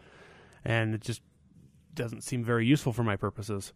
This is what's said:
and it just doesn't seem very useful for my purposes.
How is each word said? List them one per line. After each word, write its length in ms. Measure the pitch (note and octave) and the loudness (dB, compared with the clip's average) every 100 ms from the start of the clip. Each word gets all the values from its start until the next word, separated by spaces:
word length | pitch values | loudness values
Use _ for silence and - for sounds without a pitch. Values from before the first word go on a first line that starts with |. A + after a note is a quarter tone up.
| - - - - - - | -20 -20 -20 -20 -20 -8
and 300 | - A2+ A2 | -2 0 0
it 60 | A2 | -2
just 220 | - A#2 _ _ - - - - - | -4 -8 _ _ -20 -20 -20 -20 -16
doesn't 280 | - A#2+ A#2 | -8 -8 -8
seem 200 | - B2+ | -6 -4
very 220 | A#2 A#2 A#2 | 2 4 6
useful 240 | D3 - | 4 4
for 120 | A2+ | 0
my 120 | A2+ G2 | 0 0
purposes. 580 | G#2 - G#2 G2+ - | -2 -4 -6 -6 -6